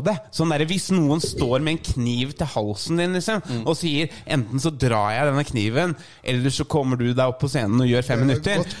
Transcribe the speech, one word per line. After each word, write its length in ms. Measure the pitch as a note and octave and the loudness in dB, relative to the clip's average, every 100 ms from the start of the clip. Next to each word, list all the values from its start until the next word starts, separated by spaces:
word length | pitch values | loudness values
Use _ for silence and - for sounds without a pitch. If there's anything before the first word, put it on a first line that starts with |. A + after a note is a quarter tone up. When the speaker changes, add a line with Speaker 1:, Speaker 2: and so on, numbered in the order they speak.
Speaker 1:
det. 80 | D3+ G3 - - | 0 -2 -4 -2
Sånn 140 | E3 | 0
der, 140 | D3 D#3 | 0 0
hvis 220 | F#3 - | -2 0
noen 240 | F#3 D3 D#3+ | 2 4 2
står 440 | G3+ - B2+ C3 | 0 -2 0 2
med 140 | D#3 D#3+ | 0 -2
en 60 | - | -2
kniv 400 | - A#2+ A#2+ C3 - | -2 0 0 -2 -4
til 80 | D#3 | -4
halsen 460 | A#2+ G#2+ G2+ - E3+ | -2 -4 -4 -2 0
din, 140 | F3 F3+ | 0 -2
liksom, 240 | F3 A3 - | -2 -2 -4
Speaker 2:
Mm. 140 | A#2+ | -4
Speaker 1:
og 80 | A2+ | -2
sier, 360 | E3 E3+ C#3+ D#3+ - - | -2 0 -2 -2 -6 -4
"Enten 320 | D3 A2+ C3+ | -2 -2 -2
så 80 | D#3+ | -2
drar 460 | C#3 C3 A2 G#2 | 0 2 2 2
jeg 100 | A2+ D3 | 2 2
denne 140 | C#3 D3 | 0 0
kniven, 460 | B2 G#2+ B2+ F3 - - - | 0 0 2 0 -2 -10 -12
eller 280 | - B2+ C3+ | -4 0 0
så 160 | B2+ - | 0 0
kommer 300 | D#3 C3 B2 | 0 2 2
du 80 | A#2+ | 2
deg 100 | B2 | 2
opp 160 | C3 B2 | 2 0
på 80 | C#3+ | -2
scenen 320 | C#3+ G#2 A#2+ | 0 2 4
og 80 | B2+ | 4
gjør 160 | A#2+ | 2
fem 160 | - A#2+ | 2 2
Speaker 3:
Det 0 | |
er 160 | C3 B2+ | 2 2
et 80 | |
Speaker 1:
minutter." 140 | F#3+ G3+ | 0 0
Speaker 3:
godt 180 | - - | -2 -4